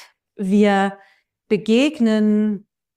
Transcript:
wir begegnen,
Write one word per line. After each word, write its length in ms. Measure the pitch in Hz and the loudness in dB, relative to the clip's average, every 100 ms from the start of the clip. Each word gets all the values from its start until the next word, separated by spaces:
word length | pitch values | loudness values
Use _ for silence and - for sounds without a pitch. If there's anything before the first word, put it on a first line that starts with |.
| - _ _ | -20 _ _
wir 600 | - 190 202 208 196 196 196 _ _ _ _ - | -10 -2 2 2 2 -2 -6 _ _ _ _ -6
begegnen, 1160 | 214 214 226 294 302 226 214 214 214 214 202 _ _ _ | -4 0 2 2 0 -2 0 0 0 -2 -6 _ _ _